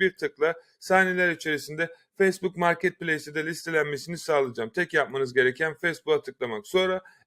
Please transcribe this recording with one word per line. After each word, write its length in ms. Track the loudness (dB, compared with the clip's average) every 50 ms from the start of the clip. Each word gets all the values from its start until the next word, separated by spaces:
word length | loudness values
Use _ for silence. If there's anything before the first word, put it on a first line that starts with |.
bir 160 | -2 -2 0
tıkla 380 | -2 -6 -6 -2 0 0 0 0 -4 -10 _ _ _
saniyeler 520 | -2 2 4 4 4 2 2 2 2 0
içerisinde 580 | 0 -2 -2 -4 -4 -4 -4 -8 -4 -4 -4 -6 -6 _ _ _ _ 2
Facebook 380 | 2 2 2 0 -4 -6 -2
Marketplace'e 800 | 0 0 0 0 2 -2 -4 -4 _ -4 -2 -2 -2 -4 -6 -6
de 120 | -6 -4
listelenmesini 720 | -4 -6 -8 -8 0 0 0 0 0 -2 -6 -6 -10 -10 -8
sağlayacağım. 520 | -2 2 2 2 2 0 -2 -6 -6 -4
Tek 240 | -2 -2 -2 0 2
yapmanız 400 | 0 0 0 -2 -4 -4 0 2
gereken 400 | 4 4 4 2 0 -2 -2 -2
Facebook'a 480 | -2 -2 -2 -2 -2 _ 0 0 0
tıklamak. 440 | 0 -6 -8 _ -6 -4 -4 -8 -8
Sonra 360 | 0 0 2 2 2 0 -2 -6 -12 _ _ _